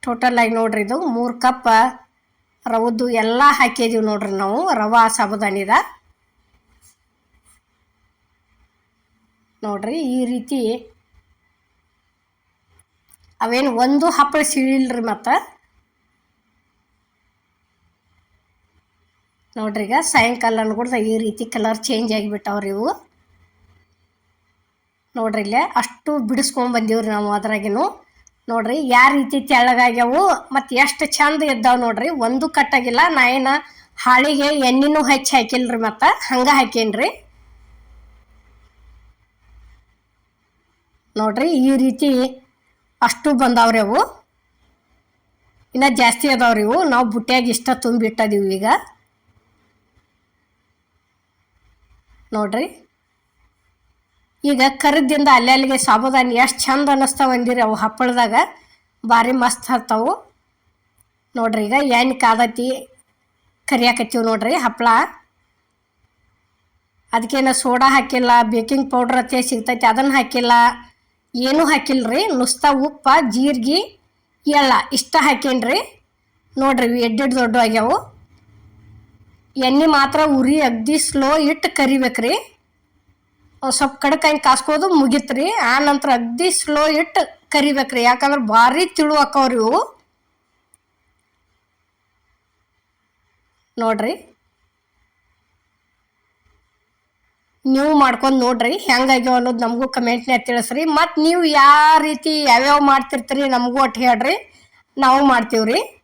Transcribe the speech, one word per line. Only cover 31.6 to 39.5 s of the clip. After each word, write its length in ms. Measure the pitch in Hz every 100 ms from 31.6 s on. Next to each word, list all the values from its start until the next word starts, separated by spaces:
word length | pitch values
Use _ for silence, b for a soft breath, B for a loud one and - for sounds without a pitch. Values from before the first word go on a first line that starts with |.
| 240 247
ನೋಡ್ರಿ. 240 | 233 220 254 311 226
ಒಂದು 200 | 254 311 302
ಕಟ್ಟಾಗಿಲ್ಲ. 460 | 285 277 247 240 330 302
ನಾ 80 | 247 262
ಏನ 140 | 262 285 B B B -
ಹಾಳಿಗೆ 440 | 254 254 285 277 285 302 262
ಎಣ್ಣಿನೂ 320 | 254 277 302 269
ಹಚ್ಚಿ 240 | 277 269 269
ಹಾಕಿಲ್ರಿ, 420 | 226 254 247 233 226
ಮತ್ತ 160 | 214 294 - -
ಹಂಗ 180 | 254 254 277
ಹಾಕೇನ್ರಿ. 500 | 240 240 220 208 330 - _ _ _ _ _ _ _ - - _ _ _ _ _ _ _ _ _ _ _ _ _ _